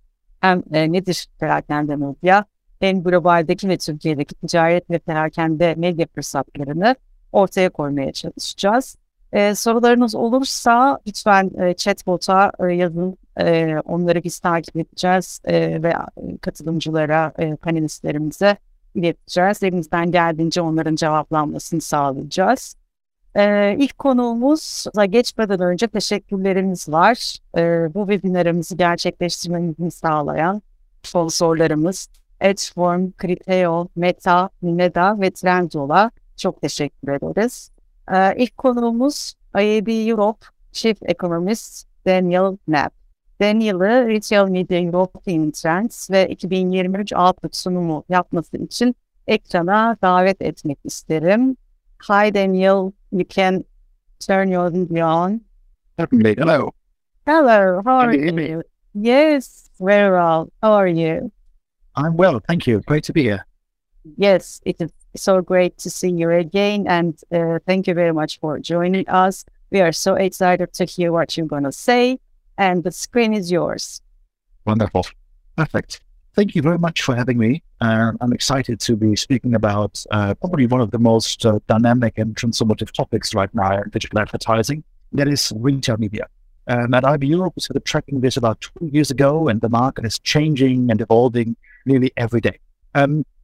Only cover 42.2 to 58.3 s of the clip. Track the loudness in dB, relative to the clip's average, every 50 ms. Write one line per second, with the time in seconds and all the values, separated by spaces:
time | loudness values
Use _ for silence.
42.2 | 2 2 2 2 2 0 -2 -4 _ -2 0 0 0 -2 -6 _ _ _ _ _
43.2 | _ _ _ _ 0 2 2 2 0 0 0 0 2 4 4 4 2 2 0 -2
44.2 | -2 0 2 2 4 4 2 -2 -2 0 0 -2 0 0 0 0 0 -2 -4 -10
45.2 | _ -4 -2 0 0 -2 -4 -4 -4 -2 -2 0 -2 -4 -6 -10 -8 0 2 2
46.2 | 2 2 -2 -8 -6 -4 -2 0 0 0 0 0 0 -2 -2 -4 -4 -4 -2 2
47.2 | 2 2 2 0 -6 -10 -10 -8 -6 -4 -4 -2 -2 -2 -4 -6 -4 _ -2 -2
48.2 | -2 0 -4 -6 -6 -6 -8 -10 -10 -8 -4 -2 0 0 -2 -4 _ _ _ _
49.2 | _ -2 -2 -2 -2 _ -4 -2 0 0 2 2 2 0 0 0 2 2 4 4
50.2 | 4 2 0 -2 -4 -6 -8 -6 -6 -8 -8 -8 _ -14 -14 -14 -6 -4 -4 0
51.2 | 2 2 2 4 2 0 0 -4 _ _ _ _ _ _ _ _ -4 0 2 4
52.2 | 4 2 2 2 0 2 2 2 4 4 4 2 0 -4 -8 _ _ _ -4 -4
53.2 | -4 -2 0 0 0 2 0 -2 -4 -8 _ _ _ _ _ _ _ _ _ _
54.2 | -4 0 0 0 2 0 0 0 0 0 0 -2 -2 -2 -2 0 0 2 2 2
55.2 | 0 0 -2 -4 -8 _ _ _ _ _ _ _ _ _ _ -6 -2 0 2 4
56.2 | 4 4 4 4 2 2 2 2 2 -2 -6 _ _ _ _ _ _ _ _ _
57.2 | _ 2 4 6 6 6 6 6 6 4 2 0 0 2 2 4 4 4 2 2
58.2 | 2 0